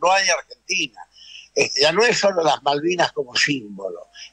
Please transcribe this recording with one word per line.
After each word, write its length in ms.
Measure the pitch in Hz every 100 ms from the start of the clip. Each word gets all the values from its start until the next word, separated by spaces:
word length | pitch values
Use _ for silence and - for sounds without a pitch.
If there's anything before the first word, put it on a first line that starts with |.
no 100 | 170
hay 160 | 196 185
Argentina. 720 | 156 - - - 190 143 - - _ - - -
Este, 300 | - 151 -
ya 100 | 147
no 100 | 175
es 160 | 240 180
solo 240 | 202 180
las 180 | 160 127
Malvinas 500 | 143 147 165 175 143
como 200 | - 127
símbolo, 760 | 120 - 139 104 95 95 85 - - -